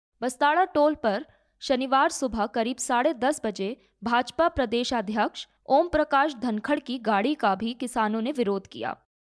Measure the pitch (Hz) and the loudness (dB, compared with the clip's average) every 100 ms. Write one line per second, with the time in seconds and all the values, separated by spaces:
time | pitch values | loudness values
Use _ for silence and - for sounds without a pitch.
0 | _ - 240 - 285 320 370 311 294 302 | _ -6 -6 0 2 4 2 4 2 2
1 | 226 202 302 _ _ - - 254 262 269 | -2 -2 -6 _ _ -10 -2 -2 2 2
2 | 320 - 262 226 247 247 226 247 - 240 | 2 0 -4 -2 -2 -2 -4 -4 -2 0
3 | 285 262 254 302 220 196 196 262 _ - | 0 2 -2 0 -4 -4 -6 -8 _ -10
4 | 233 240 240 - 330 330 240 233 247 240 | 0 0 0 0 0 2 -2 0 -2 -4
5 | 202 214 - - - _ - 269 349 311 | -2 -2 -2 -4 -18 _ 2 2 4 2
6 | 302 269 302 247 247 214 - 294 - 254 | 2 2 2 0 -4 -2 -2 -2 -2 -6
7 | 226 202 233 302 214 190 226 247 240 233 | 0 2 2 0 0 0 -4 -6 -4 -2
8 | 214 226 226 294 202 196 196 - 113 - | 0 0 -2 -2 0 -2 -6 -10 -8 -10
9 | _ _ _ | _ _ _